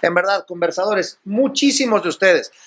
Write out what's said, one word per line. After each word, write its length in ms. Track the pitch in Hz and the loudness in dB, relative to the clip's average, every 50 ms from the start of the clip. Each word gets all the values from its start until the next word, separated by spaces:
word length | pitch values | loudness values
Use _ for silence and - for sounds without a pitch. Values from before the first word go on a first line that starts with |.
en 120 | - 170 175 | -2 0 0
verdad, 320 | 175 180 196 202 190 - | 0 0 0 -2 -2 -4
conversadores, 720 | - 180 175 170 165 165 180 185 208 214 196 165 - - _ _ | -8 -6 -4 -4 -4 -2 -2 -2 -2 -2 -2 -4 -4 -8 _ _
muchísimos 800 | 196 208 233 277 269 277 - 277 285 - - 269 240 214 196 - | -6 -2 0 0 0 0 0 0 2 2 2 0 2 0 0 0
de 60 | 170 | -2
ustedes, 420 | 151 - 196 190 175 143 - - - _ - | -2 2 2 4 4 2 0 -4 -14 _ -20